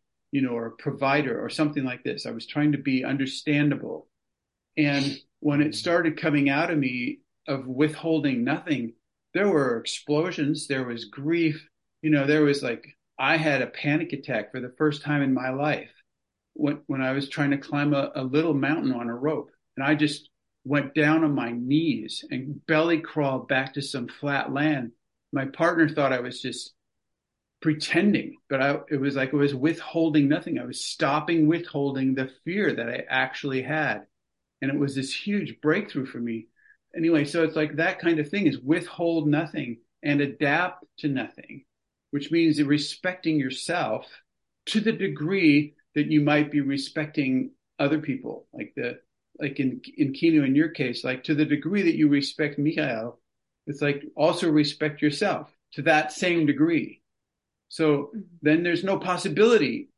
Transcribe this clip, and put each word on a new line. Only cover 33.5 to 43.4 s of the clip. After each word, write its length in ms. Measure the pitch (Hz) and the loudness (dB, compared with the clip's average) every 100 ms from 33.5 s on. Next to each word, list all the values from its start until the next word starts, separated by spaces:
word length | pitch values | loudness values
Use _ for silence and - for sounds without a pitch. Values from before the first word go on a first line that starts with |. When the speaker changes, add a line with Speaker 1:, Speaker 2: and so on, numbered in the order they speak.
| 131 | -4
Speaker 1:
had. 460 | 127 156 143 104 - _ _ _ _ - | -2 -2 -2 -4 -8 _ _ _ _ -8
And 80 | 135 | -4
it 80 | 143 | -2
was 160 | 139 | -2
this 200 | 135 131 | -2 -6
huge 460 | - 202 202 147 - | -6 -4 -4 -4 -4
breakthrough 460 | 151 180 208 143 131 | 0 0 -2 -6 -6
for 120 | 120 | -6
me. 280 | 120 113 - _ _ _ _ - | -6 -6 -10 _ _ _ _ -2
Anyway, 300 | 165 160 147 | 2 2 2
so 180 | 170 | 2
it's 100 | 160 | 0
like 220 | 156 151 147 | 0 -2 0
that 220 | 175 185 | 0 0
kind 200 | 170 160 | 2 2
of 120 | 147 | 0
thing 160 | 202 170 | 0 2
is 120 | 123 | 0
withhold 720 | 127 175 175 - 170 165 147 | 0 0 -2 -4 0 2 2
nothing 520 | 147 - - 123 117 _ _ | 2 0 -4 -8 -8 _ _
and 200 | 143 143 | 0 0
adapt 640 | 143 139 143 156 180 - - - | 0 0 0 2 0 -6 -20 -6
to 80 | 156 | -4
nothing, 580 | 131 107 - - - - _ _ _ _ | -4 -6 -12 -20 -20 -20 _ _ _ _
which 180 | 143 139 | -8 0
means 320 | 165 165 151 | 2 4 4
respecting 760 | 139 147 - - 185 180 165 | 4 2 0 -6 -6 -4 -2
yourself 680 | 156 | 0